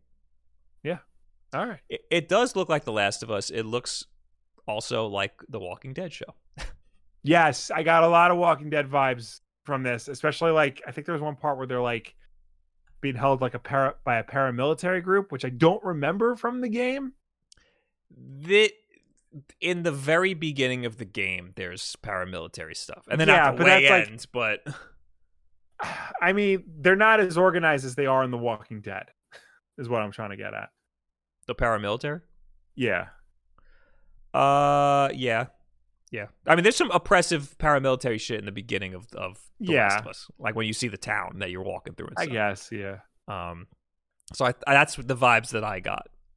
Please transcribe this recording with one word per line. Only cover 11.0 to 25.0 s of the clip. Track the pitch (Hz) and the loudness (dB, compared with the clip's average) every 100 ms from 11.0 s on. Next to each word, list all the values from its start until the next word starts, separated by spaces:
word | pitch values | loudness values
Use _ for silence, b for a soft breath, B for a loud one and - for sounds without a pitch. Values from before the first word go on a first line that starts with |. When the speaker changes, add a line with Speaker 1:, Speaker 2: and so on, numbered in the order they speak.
| 147 | -6
Speaker 1:
there | |
was | 160 | -6
one | 151 | -6
part | 139 151 135 | -6 -4 -4
where | 131 | -4
they're, | 123 | -2
like, | 123 117 - - _ _ _ _ _ _ _ - | -2 -4 -8 -20 _ _ _ _ _ _ _ -8
being | 139 123 | -6 0
held, | 139 135 | 2 2
like, | 127 | 0
a | 120 | -6
para-, | - 135 135 - | -2 0 0 -2
by | - 117 | -2 -2
a | |
paramilitary | 107 139 135 120 139 156 180 185 | -2 -2 -2 0 0 0 -2 -2
group, | 180 196 196 | 0 0 0
which | 135 | -6
I | 127 | -8
don't | 123 160 208 | 4 4 4
remember | 190 160 143 196 233 233 | -2 -4 -2 0 0 0
from | 240 247 | -4 -4
the | 247 | -4
game. | 233 247 269 269 - _ _ _ _ _ _ _ _ _ 131 | -2 -2 -4 -8 -14 _ _ _ _ _ _ _ _ _ -20
Speaker 2:
The, | 127 135 160 202 214 - _ _ _ _ _ 147 - _ | -20 -10 2 6 4 2 _ _ _ _ _ -20 -20 _
in | 165 180 | -4 -2
the | 170 | -2
very | 139 139 165 190 | -2 2 2 2
beginning | 170 160 139 127 127 120 | 0 -4 0 0 0 -4
of | 110 | -8
the | |
game, | 98 104 95 92 90 92 | -10 -6 -4 -6 -10 -10
there's | 90 92 - - | -10 -10 -12 -10
paramilitary | 110 95 90 90 82 - 80 82 | -8 -6 -6 -8 -10 -12 -14 -14
stuff. | - - - | -14 -14 -4
And | 147 | 4
then | 160 | 6
Speaker 1:
Yeah, | 165 143 | 8 6
Speaker 2:
at | |
the | 123 | 6
Speaker 1:
but | 143 | 6
Speaker 2:
way | 143 135 | 8 8
Speaker 1:
that's, | |
like, | 123 107 | 6 2
Speaker 2:
ends, | 113 - | -8 -10
but | 123 110 104 - B B - | -4 -4 -4 -8 B B -20